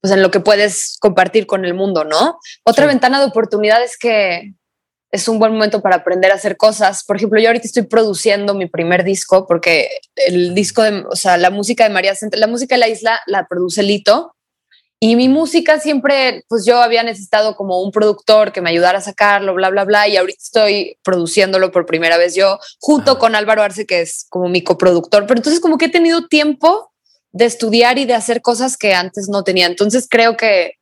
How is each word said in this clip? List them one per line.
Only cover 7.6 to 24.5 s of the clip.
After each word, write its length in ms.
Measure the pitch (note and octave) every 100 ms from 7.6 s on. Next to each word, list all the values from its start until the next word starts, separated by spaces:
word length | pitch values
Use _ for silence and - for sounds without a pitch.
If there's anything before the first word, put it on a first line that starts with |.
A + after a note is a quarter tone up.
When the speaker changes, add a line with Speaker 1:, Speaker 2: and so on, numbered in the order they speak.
| A#3
Speaker 1:
estoy 180 | -
produciendo 680 | G3+ A#3 A3 F#3 A3 G3+ G3+
mi 120 | G3 F3
primer 380 | - E3+ F3+
disco, 420 | F#3 F#3+ - F#3+ F#3
porque 420 | E3+ E3+ E3 - - _ -
el 380 | F3+ F3+ F3+
disco 280 | F3+ F#3+ -
de, 200 | A3 G3+ -
o 60 | -
sea, 220 | G3 F3
la 100 | F3+
música 360 | G3+ G3+ A#3+
de 60 | A3
María 240 | F#3+ F#3
Cent-, 220 | G3 G#3+ G#3
la 100 | A3
música 280 | A#3+ B3+
de 60 | B3+
La 80 | A3+
Isla 300 | A3 A3 A3+ -
la 200 | G3 F3+
produce 360 | F3+ F3+ E3+
Lito, 520 | G3+ G#3 G3+ A#3 E4+ _ _ _ _ _ _ _
y 160 | A3 A#3
mi 140 | B3+
música 500 | C#4 D#4+ E4+ E4+ D4+
siempre, 640 | D4+ C#4+ C4 C#4 B3+ - _
pues, 180 | A#3 G3
yo 160 | A#3+
había 200 | A#3+ A3+
necesitado 520 | A#3 G3 G3 G#3+ G#3+ G#3
como 240 | G3 F3+
un 100 | G3
productor 640 | G#3+ G#3+ G#3 - G#3+ G#3+
que 80 | -
me 80 | F3
ayudara 300 | E3+ F3 F#3+
a 20 |
sacarlo, 540 | F#3+ - G#3 G3+ G3
bla, 160 | F3+ F#3+
bla, 140 | G3
bla, 240 | G3 G#3 G#3
y 80 | G3
ahorita 220 | F#3 -
estoy 560 | - A3+ G#3 G#3 F#3 -
produciéndolo 680 | - F#3 E3 G#3 F#3+ F#3+ F#3
por 140 | F3+ E3+
primera 320 | E3 E3 E3+
vez 160 | F3
yo, 240 | F3 G3 G3+ - -
junto 340 | - D4 A#3
Speaker 2:
Ajá. 80 | C4
Speaker 1:
con 140 | A3+
Álvaro 280 | G#3+ G#3 G#3+
Arce, 240 | G#3 F#3 G#3
que 160 | F3+
es 240 | E3 - -
como 200 | F3+
mi 140 | F3+